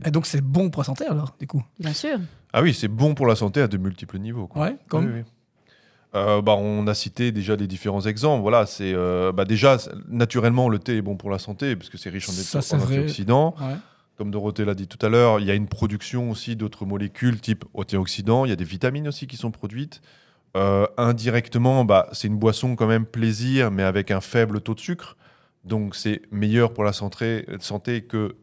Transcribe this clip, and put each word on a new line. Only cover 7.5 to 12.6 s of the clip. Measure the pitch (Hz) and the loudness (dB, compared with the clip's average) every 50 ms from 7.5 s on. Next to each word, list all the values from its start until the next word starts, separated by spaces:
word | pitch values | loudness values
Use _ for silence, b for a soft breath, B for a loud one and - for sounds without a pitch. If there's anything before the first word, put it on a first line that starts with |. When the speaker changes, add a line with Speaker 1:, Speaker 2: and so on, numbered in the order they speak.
| 107 | 0
Speaker 3:
les | 101 104 | 0 0
différents | 95 95 92 - 104 98 101 | -2 -4 -4 -4 -2 -2 -2
exemples. | 95 107 107 107 123 151 151 127 | -2 -2 -2 0 2 2 2 2
Voilà, | 101 104 113 120 110 | 2 2 2 2 0
c'est, | 98 - - 101 95 92 | 0 -2 -4 -4 -2 -2
euh, | 90 90 90 90 90 90 95 92 | 0 0 0 0 0 0 0 0
bah, | 92 98 | 0 0
déjà, | 95 110 104 95 139 135 120 | 0 2 4 6 6 4 4
c'est, | - - - - - - | 2 -4 -12 -14 -12 -6
naturellement, | - 117 120 113 - 127 110 117 117 127 127 123 | -2 0 0 0 2 2 2 2 2 2 2 2
le | 110 101 | 0 0
thé | - - 123 | -2 -2 -2
est | 107 104 | -2 -2
bon | 98 101 92 | -4 -6 -6
pour | - 104 | -6 -4
la | 98 92 | -4 -4
santé, | - - 101 92 143 139 120 | -6 -8 -8 -6 -4 -4 -4
parce | 92 - - | -4 -6 -12
que | - 90 | -16 -14
c'est | - 95 | -12 -10
riche | 87 98 - - | -8 -6 -6 -4
en, | 92 | -4
Speaker 1:
Ça, | 90 95 - - 147 | -4 -4 -2 -2 -2